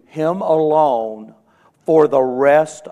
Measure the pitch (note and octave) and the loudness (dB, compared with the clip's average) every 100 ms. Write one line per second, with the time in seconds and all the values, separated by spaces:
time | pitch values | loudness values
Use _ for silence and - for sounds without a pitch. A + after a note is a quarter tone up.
0 | _ D#3 D#3 F#3+ F#3 D#3+ D#3 D3+ D3+ A#2+ | _ -6 -4 -2 -2 0 0 2 0 -2
1 | A2 A2 A2 - _ _ _ _ - D#3+ | -6 -12 -18 -20 _ _ _ _ 0 2
2 | D3+ C#3 B2+ B2+ C#3 D3+ D#3 - - | 4 2 0 0 2 2 0 -8 -10